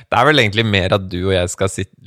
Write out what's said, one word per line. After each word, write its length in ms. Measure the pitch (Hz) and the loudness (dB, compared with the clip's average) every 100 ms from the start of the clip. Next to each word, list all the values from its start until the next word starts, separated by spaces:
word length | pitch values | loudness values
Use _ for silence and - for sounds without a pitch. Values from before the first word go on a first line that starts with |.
| - | -4
det 80 | 107 | 2
er 140 | 135 | 4
vel 100 | 151 | 4
egentlig 240 | 107 101 113 | 2 0 0
mer 300 | 101 92 104 | 0 2 -2
at 140 | 92 | -2
du 60 | 90 95 | -4 -2
og 80 | 92 | 0
jeg 160 | 90 | -2
skal 200 | - 95 | -4 -6
sit-, 180 | - 92 _ | -6 -12 _